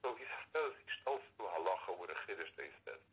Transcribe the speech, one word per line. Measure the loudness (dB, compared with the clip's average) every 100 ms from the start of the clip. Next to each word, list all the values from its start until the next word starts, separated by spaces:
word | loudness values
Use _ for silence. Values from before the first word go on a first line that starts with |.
so | 0 -2
he | -6 -8 -2
says, | 2 2 0
he | -4 -2
tells | 2 0 -2 -6
the | 0
halacha | 4 4 4 2 -2
with | -2
a | -4 -4
chiddush | -4 -4 -6
that | -10
he | -8
says. | -10 -10 -12